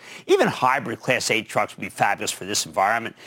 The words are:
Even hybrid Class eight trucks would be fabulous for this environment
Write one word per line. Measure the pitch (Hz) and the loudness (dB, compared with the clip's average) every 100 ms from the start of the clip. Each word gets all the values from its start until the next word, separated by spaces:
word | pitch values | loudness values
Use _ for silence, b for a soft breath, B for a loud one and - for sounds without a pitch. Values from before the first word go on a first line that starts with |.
| B B B | B B B
Even | 381 220 | 4 4
hybrid | - 127 135 113 117 | 2 2 2 -2 -4
Class | - 120 - | 0 0 2
eight | 110 107 | 0 0
trucks | - 104 - | -2 -2 -4
would | |
be | 98 | -10
fabulous | - 110 98 104 | 0 0 0 -4
for | - 92 | -6 -4
this | 104 - | -4 -2
environment | 101 98 117 113 - | 0 2 2 -2 -12